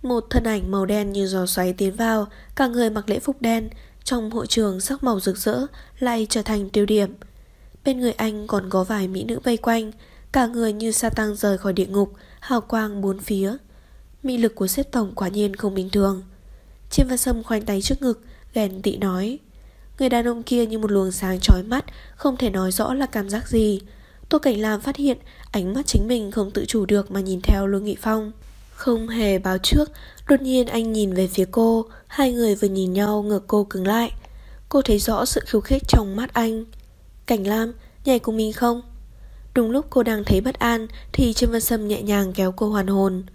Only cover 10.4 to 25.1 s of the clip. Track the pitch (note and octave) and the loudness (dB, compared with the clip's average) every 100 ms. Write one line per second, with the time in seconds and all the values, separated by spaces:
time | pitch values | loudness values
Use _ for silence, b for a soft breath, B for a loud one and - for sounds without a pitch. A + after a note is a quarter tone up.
10.4 | A#3+ A#3+ A3+ G#3 A3+ A3 A3+ A3+ G#3+ G#3 | 0 0 -2 0 -2 0 -2 -2 -2 0
11.4 | G#3 F#3+ G3 F#3+ F#3+ G3 G3 B B B | 0 0 -2 0 0 2 0 B B B
12.4 | - B3 G#3+ A3+ G#3+ G3+ G3 F#3+ - G3+ | -2 -2 0 -2 -2 -2 -4 -4 -4 -2
13.4 | G3 C4 b b b b b b C4+ B3 | -2 -4 b b b b b b -6 0
14.4 | A3+ - F#3+ - C#4 B3+ G#3 E3+ F#3+ G3+ | 0 0 -2 -2 -2 -2 -2 -2 -4 0
15.4 | G#3 F#3+ G#3 F#3+ F#3 G3+ G3 F#3+ F#3 b | -2 0 -4 -2 -2 2 2 0 -8 b
16.4 | b b b b b - B3+ B3 - A#3 | b b b b b 2 4 2 0 -2
17.4 | A3 A3 A3 G3+ G3 C4+ C4 A3 b b | -2 -4 0 -2 0 -2 0 -2 b b
18.4 | b - G#3 F#3+ G3 G3 G3 F#3 G3+ C#4 | b -2 -2 -2 -4 -2 -2 0 -2 -6
19.4 | - b b b b - C4 A#3+ A#3+ A#3 | -12 b b b b -2 2 2 0 -2
20.4 | A#3 A#3+ A3+ A3 G#3+ G3+ F#3+ F#3 F#3+ F#3 | 0 0 2 0 2 2 2 -2 -2 -2
21.4 | - F#3 G3+ B3+ - B B B D4 B3+ | 4 4 4 -4 -4 B B B -2 0
22.4 | B3 F#3+ F#3 F#3 A3 C4 C4 A3 G3 G#3 | 0 0 -2 0 -2 0 -2 -4 -4 -4
23.4 | - A#3 G#3+ G3 B B B B B D4+ | 0 2 2 0 B B B B B 2
24.4 | D4 G#3+ G#3+ G#3 A#3+ C#4 C#4+ | 2 2 0 -2 -4 -2 0